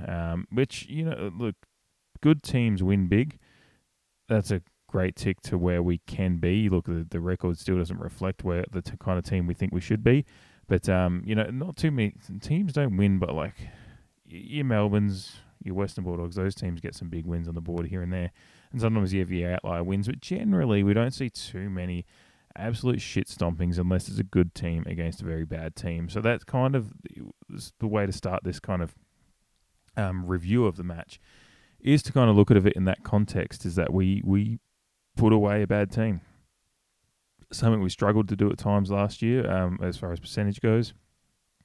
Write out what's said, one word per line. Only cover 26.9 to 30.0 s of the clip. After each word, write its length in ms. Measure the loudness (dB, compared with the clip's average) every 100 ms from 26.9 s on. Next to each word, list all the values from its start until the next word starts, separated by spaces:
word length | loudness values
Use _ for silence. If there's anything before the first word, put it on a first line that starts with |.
| -10
the, 680 | -18 -16 -18 -18 -18 -16 -16 -6
the 80 | -2
way 180 | 0 0
to 60 |
start 320 | -2 -4 -4
this 160 | -4 -6
kind 220 | -4 -2
of, 140 | -4 -8 _ _ _ _ _ _ _ _ _
um, 300 | -4